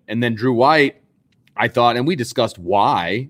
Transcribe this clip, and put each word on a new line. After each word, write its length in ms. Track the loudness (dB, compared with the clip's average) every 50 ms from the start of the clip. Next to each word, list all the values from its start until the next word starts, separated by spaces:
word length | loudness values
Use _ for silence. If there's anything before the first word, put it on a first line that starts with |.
| _ -8
And 160 | -4 -2 -2
then 100 | -2 -2
Drew 200 | -2 -2 -2 2
White, 480 | 2 4 4 4 4 4 2 0 _ _ _ _ _ _ _ _ _ _ _ _ -4
I 100 | -4 -2
thought, 300 | 0 2 2 2 2 0
and 100 | -2 -2
we 80 | -2
discussed 420 | -2 -6 -6 -2 -2 -2 -2 -4 -8
why, 720 | -6 -2 0 0 2 2 0 -2 -2 -4 -4 -6 -6 -10